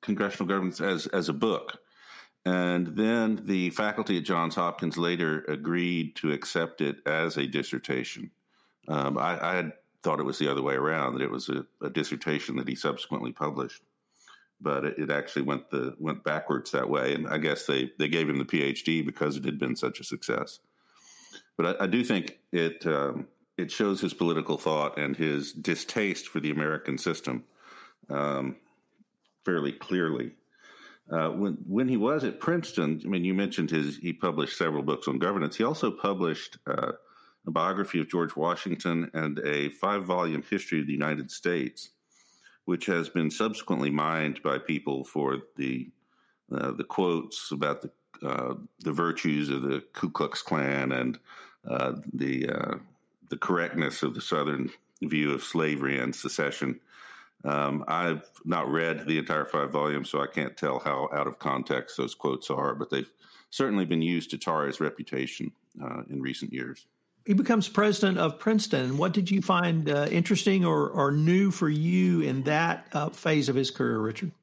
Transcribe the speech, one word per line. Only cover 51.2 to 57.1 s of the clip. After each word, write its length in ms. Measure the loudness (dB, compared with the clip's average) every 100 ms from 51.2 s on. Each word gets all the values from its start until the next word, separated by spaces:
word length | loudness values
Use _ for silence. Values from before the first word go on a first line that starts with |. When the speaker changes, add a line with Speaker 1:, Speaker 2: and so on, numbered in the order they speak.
| _ -20 -20 _ -6
Speaker 1:
uh, 220 | -2 0 -2 -6
the, 360 | -4 0 0 0
uh, 260 | -2 -2 -6 -10 _ _ _ -10
the 80 | -6
correctness 680 | 0 2 2 0 -2 0
of 140 | -2 -2
the 40 |
Southern 500 | -2 0 0 0 -2 -6 _ -8
view 320 | -2 0 2
of 120 | 0
slavery 560 | -2 0 0 0 0 0
and 160 | -2 -4
secession. 640 | -6 -2 -2 0 -4 -4 _ -20 -20